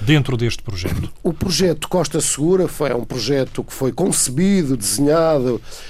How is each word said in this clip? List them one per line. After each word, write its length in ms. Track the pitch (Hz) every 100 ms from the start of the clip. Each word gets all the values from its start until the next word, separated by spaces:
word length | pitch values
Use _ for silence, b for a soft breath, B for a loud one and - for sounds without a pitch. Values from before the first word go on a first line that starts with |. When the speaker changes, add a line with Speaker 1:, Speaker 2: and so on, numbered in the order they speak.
Speaker 1:
dentro 360 | 107 151 131 123
deste 240 | 117 -
projeto? 500 | - 95 - - - -
Speaker 2:
O 100 | 180
projeto 560 | 156 196 165 190 147 -
Costa 320 | 180 156 160
Segura 460 | - - 156 185 165
foi, 240 | - 143
é 40 | 120
um 80 |
projeto 600 | 113 127 110 143 127 -
que 100 | -
foi 180 | - 131
concebido, 840 | - 185 160 - 127 190 196 143 131
desenhado, 840 | 104 - 143 165 160 151 127 117 B B